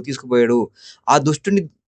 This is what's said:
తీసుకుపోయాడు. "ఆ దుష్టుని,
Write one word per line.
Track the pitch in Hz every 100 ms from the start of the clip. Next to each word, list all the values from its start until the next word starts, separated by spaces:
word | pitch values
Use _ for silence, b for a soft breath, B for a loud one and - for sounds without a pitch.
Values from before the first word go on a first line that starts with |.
తీసుకుపోయాడు. | 123 131 127 123 117 120 104 _ B B -
"ఆ | 143
దుష్టుని, | 143 151 202 196 160 _